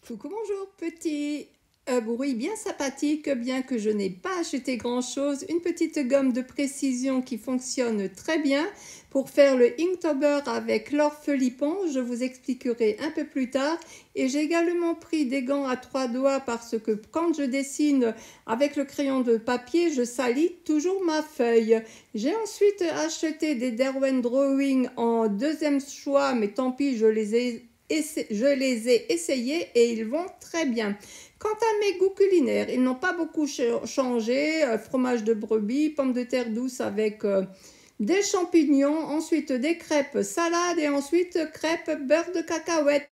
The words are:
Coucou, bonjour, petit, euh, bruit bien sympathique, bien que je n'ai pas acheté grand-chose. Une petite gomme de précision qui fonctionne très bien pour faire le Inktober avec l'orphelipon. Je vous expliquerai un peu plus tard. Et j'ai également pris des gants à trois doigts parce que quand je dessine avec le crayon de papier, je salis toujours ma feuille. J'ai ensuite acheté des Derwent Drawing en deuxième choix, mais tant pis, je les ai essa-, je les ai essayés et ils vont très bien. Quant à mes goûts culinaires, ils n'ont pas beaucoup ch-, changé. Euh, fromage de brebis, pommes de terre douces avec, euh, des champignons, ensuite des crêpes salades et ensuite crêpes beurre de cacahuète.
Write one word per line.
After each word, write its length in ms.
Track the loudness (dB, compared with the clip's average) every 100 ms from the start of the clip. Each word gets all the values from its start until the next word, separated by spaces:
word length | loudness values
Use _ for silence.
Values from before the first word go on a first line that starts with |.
| -14
Coucou, 180 | -14 -10
bonjour, 380 | -8 -6 -6 -8 _
petit, 680 | -10 -6 -6 -4 -4 -6 -10 _ _ _ -2
euh, 120 | -2
bruit 340 | 0 -4 -2
bien 220 | -2 -4 -6
sympathique, 760 | -8 -4 -6 -2 -2 0 -2
bien 320 | -2 -2 -4
que 160 | -2 -2
je 120 | 0
n'ai 200 | 0 -2
pas 300 | -6 -6 -4
acheté 360 | -4 -4 -4 -4
grand-chose. 720 | -2 -4 -4 -2 -2 -2 -4
Une 120 | -2
petite 440 | -2 -2 -2 -2 2
gomme 240 | 4 4
de 100 | 0
précision 800 | -4 -4 -4 -2 -2 0 0 0
qui 160 | -2 -8
fonctionne 680 | -4 -4 -4 -2 0 0 -4
très 320 | -6 -2 0
bien 260 | 2 2 0 -6 -20 -20 -4
pour 200 | -4 0
faire 260 | 6 6 8
le 160 | 4 4
Inktober 600 | -2 0 0 2 2 2 0
avec 440 | -4 0 -2 0
l'orphelipon. 840 | 0 0 0 -2 0 0 0 -2 0 -2
Je 60 | -2
vous 240 | -4 -4
expliquerai 720 | -6 -6 -6 -4 -4 0 0 0
un 80 | -4
peu 120 | -4
plus 260 | -4 -4 -2
tard. 280 | 0 0 -2 -8 -20 -10 -4
Et 100 | -2
j'ai 140 | 0
également 560 | 0 2 2 0 -2 -4
pris 300 | -4 -2 0
des 180 | -2
gants 240 | -2 -2 -2
à 80 | -4
trois 320 | -4 -4 -2
doigts 320 | 0 0 0
parce 360 | -2 -6 -4 -6
que 240 | -2 -4 -4
quand 200 | -2 0 0
je 80 |
dessine 680 | 0 -2 -4 0 2 4 2 -2 -16 -18 -6
avec 280 | 0 0
le 120 | 0 -4
crayon 340 | -2 0 2
de 160 | 2 2
papier, 560 | 2 -4 0 2 2
je 100 | 2
salis 540 | -2 0 0 2 0 0
toujours 400 | 0 2 2 0
ma 180 | 2 0
feuille. 640 | -2 0 4 6 6 2 2 -20 _ -4
J'ai 180 | -2
ensuite 480 | -2 -4 4 4 4 -2 0 -2
acheté 480 | -2 -4 -2 -2
des 160 | 0 -2
Derwent 500 | 0 0 0 0 2
Drawing 680 | 2 2 2 2 2 2 0 0
en 320 | 0 2 2
deuxième 520 | 0 -2 0 0 0
choix, 540 | -2 -10 0 2 2
mais 140 | 0 -2
tant 240 | -2 -4
pis, 240 | 0 -2 4
je 100 | 4
les 300 | 4 0 0
ai 340 | 0 -4 -14 _ _
essa-, 320 | -4 -2 -6 -4
je 160 | 0 2
les 420 | 2 0 0 2
ai 240 | 2 2
essayés 560 | -2 0 -2 0 -4 0
et 180 | 4 4
ils 120 | 2
vont 220 | -2 -4 -6 -12
très 240 | -8 -2
bien. 320 | 0 0 -2 -4 -12 -20 -20 _
Quant 100 | -4
à 320 | 0 0 2
mes 180 | 0 2
goûts 160 | 0
culinaires, 560 | 4 4 6 4 0 0
ils 120 | 0
n'ont 120 | 0
pas 180 | 2 -2
beaucoup 340 | -2 -4 -2 -4
ch-, 380 | 0 0 0
changé. 800 | -2 -2 0 0 0 0 0 2
Euh, 160 | 0 0
fromage 460 | -2 -2 0 0
de 100 | 0
brebis, 560 | -2 0 -2 0 0 0
pommes 220 | 0 0
de 100 | -2
terre 280 | -2 -2 -2
douces 300 | -4 -4 -4
avec, 440 | -4 0 -2 0
euh, 200 | 0 0 -2 -10 -20 -20 -20 -6
des 240 | 0 2
champignons, 760 | 2 0 4 4 6 4 4 0
ensuite 560 | -2 -4 0 -2 0
des 240 | -2 -2 -4
crêpes 460 | 0 0 0 -2
salades 560 | -2 -2 0 0 0 0
et 100 | 0
ensuite 500 | 0 0 0 0 -2 -4
crêpes 460 | -4 -2 -2 -2 -4 2
beurre 240 | 2 2
de 80 | -4
cacahuète. 680 | -2 -4 0 2 4 2 -2